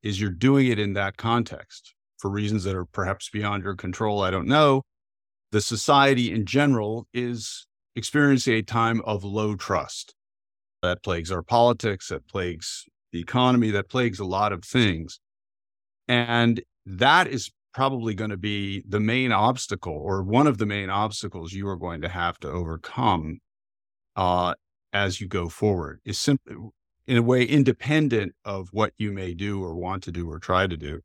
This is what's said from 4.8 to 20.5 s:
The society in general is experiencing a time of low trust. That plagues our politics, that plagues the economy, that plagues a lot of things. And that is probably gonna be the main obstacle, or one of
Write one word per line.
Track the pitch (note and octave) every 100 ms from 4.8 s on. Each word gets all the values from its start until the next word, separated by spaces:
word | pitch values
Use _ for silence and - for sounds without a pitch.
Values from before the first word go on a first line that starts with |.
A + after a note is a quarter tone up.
| - _ _ _ _ _ _
The | G#2+
society | - A2 - C#3 C#3 C3 A#2+
in | G#2 G2+
general | C3+ C#3+ B2 G#2 A2+ -
is | B2 B2 A#2+ G#2+ - - _ _ -
experiencing | A2 D3 C#3+ C3 C3
a | A2+
time | G#2+ A#2 A2+ A#2
of | A2 G#2
low | G2 G2+ G#2+ G2+
trust. | - F#2 C2+ - - _ _ _ _ _ _ _
That | F2+ F2+
plagues | - F2 E2
our | F2+
politics, | E2 A#2+ A#2+ A#2 A2+ F#2+ -
that | D2+ _
plagues | G2+ F2+ D#2+ - - - _ _
the | E2+
economy, | E2+ B2 B2+ B2 A2
that | G2+ F#2+
plagues | B2+ A#2+ F#2+
a |
lot | F#2+ F#2+ G#2
of | F#2+
things. | - B2+ A2 D#2+ D#2+ - _ _ _ _ _ _ _ _ -
And | B2 A#2+ A#2 A#2 A2+ - _
that | - F#2 B2+ E3 F#3
is | B2+ - _ _
probably | - C3+ C3 A2+
gonna | G2+ G#2+ G2
be | G#2 G#2 G2 G2 F#2
the | G2+
main | G#2+ B2 C3
obstacle, | G#2+ A2 B2+ - G2 F2+
or | D2+ D#2 F#2+
one | F#2 A#2
of | D3